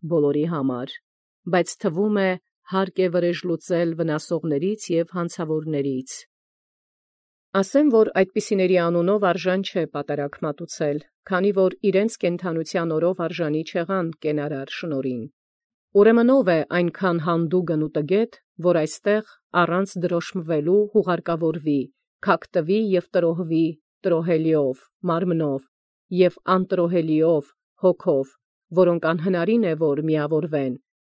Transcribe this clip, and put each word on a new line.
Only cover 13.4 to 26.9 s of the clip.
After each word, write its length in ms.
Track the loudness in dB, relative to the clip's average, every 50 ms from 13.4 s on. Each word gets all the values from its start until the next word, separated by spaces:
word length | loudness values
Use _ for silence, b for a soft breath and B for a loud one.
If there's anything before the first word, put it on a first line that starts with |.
| -4 -2 -2 -2 -4
չեղան 480 | -4 -4 -4 -2 -2 -2 -2 -2 -4 -6
կենարար 540 | -6 -4 -2 -2 -2 -2 -4 -6 -8 -8 -10
շնորհին։ 540 | -10 -10 -8 -6 -4 -4 -4 -4 -4 -6 -8 -12 -14 _ _ _ _ _ _ _ _ _ _ _ _
Ուրեմն 360 | 6 6 8 8 6 6 6
ո՞վ 200 | 4 4 4 4
է 80 | 2 2 0 0
այնքան 500 | 0 0 0 0 -2 -2 -2 0 0 0
հանդուգն 640 | 0 0 0 0 0 2 0 0 0 0 -2 -2 -2
ու 60 | -2
տգետ, 500 | -2 -4 -2 0 0 0 0 -2 -6 -14 _ _ _
որ 200 | -2 0 2 2
այստեղ 560 | 2 0 -2 -4 -4 -2 0 0 0 -2 -6 -14 _ _ _ 0
առանց 420 | 0 0 2 0 -2 -2 -4 -4
դրոշմվելու 840 | -4 -4 -2 -2 -2 -4 -4 -8 -8 -4 -2 -2 -2 0 2 2 2 2 2
հուղարկավորվի, 920 | 0 0 0 0 -2 -4 -2 -4 -4 -2 -2 -2 -2 -2 -2 -2 0 0 -2 -4 _ _ _ _ _ _ -2
քակտվի 560 | -2 -2 -2 -2 -4 -4 -4 0 0 0 0 0 0
և 200 | 0 -2 -2 0
տրոհվի 580 | -2 0 2 2 0 -2 -4 -2 0 0 0 0 -2 -6 _ _ _ _
տրոհելիով, 840 | -2 0 0 0 2 0 0 0 2 2 2 2 2 0 -2 -4 -10 _ _ _
մարմնով, 640 | -4 -2 -2 0 0 0 0 0 0 -2 -2 -4 -6 _ _ _ _ _ _ _ _ _
և 280 | 2 2 2 2 2 -2 _
անտրոհելիով, 1040 | 0 0 0 0 0 0 0 0 0